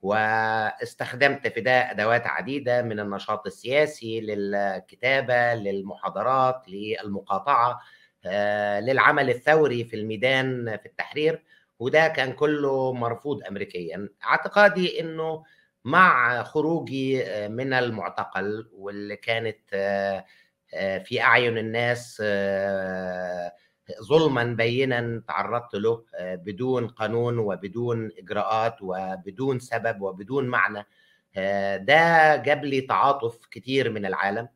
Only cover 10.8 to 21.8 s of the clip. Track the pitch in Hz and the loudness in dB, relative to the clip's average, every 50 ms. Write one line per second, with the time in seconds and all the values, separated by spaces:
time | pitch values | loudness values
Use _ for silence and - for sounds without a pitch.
10.8 | - - _ _ - - - 135 151 156 160 156 _ _ - _ _ _ _ _ | -10 -14 _ _ -10 -8 -4 0 0 0 0 -2 _ _ -20 _ _ _ _ _
11.8 | 113 127 139 151 160 160 160 156 131 131 127 - 147 147 151 147 143 139 135 135 | -6 2 4 4 4 4 2 0 -2 -2 -2 0 0 0 2 2 0 0 0 0
12.8 | 131 131 127 123 117 117 - - _ 147 143 104 - 95 98 101 101 95 - 90 | 0 0 -2 -2 -2 -4 -4 -4 _ -6 -6 -6 -6 -10 -8 -8 -8 -8 -8 -10
13.8 | 87 82 80 92 101 101 _ _ - 110 135 175 - 196 - 202 208 202 - 185 | -8 -8 -8 -10 -12 -12 _ _ -2 0 0 0 0 0 4 6 6 6 6 4
14.8 | 180 175 - 151 165 165 160 160 160 160 160 156 160 _ _ _ _ _ _ _ | -2 -2 -2 -4 -6 -6 -6 -6 -6 -6 -6 -8 -10 _ _ _ _ _ _ _
15.8 | _ 117 143 175 185 180 156 127 123 120 123 120 107 - - 156 147 156 170 170 | _ 2 6 6 8 8 8 6 4 2 2 0 -2 -2 -2 0 0 2 0 -2
16.8 | - - 135 135 135 131 131 131 117 95 95 104 104 104 107 117 131 135 131 127 | -2 -4 -6 -4 -2 0 0 0 -2 -2 -4 -6 -6 -6 -6 -6 -4 0 0 0
17.8 | 123 120 117 107 87 90 - - 101 - - 95 95 101 104 110 110 - _ 98 | 0 0 -2 -4 -6 -6 -6 -6 -8 -6 -4 -6 -4 -4 -6 -6 -10 -14 _ -14
18.8 | 95 101 101 101 101 104 104 101 - - 113 113 113 110 107 _ _ _ - 98 | -12 -12 -10 -10 -10 -10 -12 -10 -4 -4 -2 -2 -2 -4 -6 _ _ _ -4 -2
19.8 | 98 101 101 98 98 98 98 95 87 _ _ _ _ _ _ _ _ _ - 80 | 0 0 0 0 0 0 -2 -4 -6 _ _ _ _ _ _ _ _ _ -10 -6
20.8 | 95 98 95 92 92 - 120 120 113 123 117 120 123 120 117 113 110 110 110 117 | -4 -4 -4 -4 -6 -6 -4 0 4 6 6 6 4 4 0 0 -4 -4 -2 -2